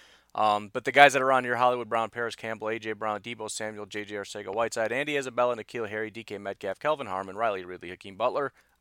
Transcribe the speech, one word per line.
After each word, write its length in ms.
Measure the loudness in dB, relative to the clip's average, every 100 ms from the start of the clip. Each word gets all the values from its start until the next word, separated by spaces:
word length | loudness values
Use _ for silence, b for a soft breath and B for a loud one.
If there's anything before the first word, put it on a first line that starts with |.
| b b b
Um, 340 | 0 2 2 0
but 140 | -6
the 80 | 2
guys 220 | 10 10
that 80 | 10
are 100 | 4
on 120 | 4
here, 120 | 2 2
Hollywood 320 | 4 2 -2
Brown, 220 | -2 -2
Paris 260 | -4 -6 -6
Campbell, 320 | -8 -6 -4
A 100 | -4
J 140 | -4
Brown, 300 | -6 -4 -4
Deebo 280 | -6 -10 -8
Samuel, 360 | -8 -8 -8 -10
J 180 | -10
J 120 | -8 -8
Arcega-Whiteside, 760 | -8 -10 -6 -2 -2 0 -2
Andy 240 | -2 -2 -2
Isabella, 400 | -4 0 0 0
N'Keal 320 | -6 -8 -6
Harry, 220 | -4 -6
D 120 | -8
K 140 | -10 -8
Metcalf, 420 | -8 -6 -6 -4
Kelvin 280 | -2 -2 -2
Harmon, 280 | -6 -6
Riley 300 | -2 -2 -2
Ridley, 240 | -6 -12 -12
Hakeem 280 | -14 -14 -4
Butler. 360 | -2 0 -4 -8 b b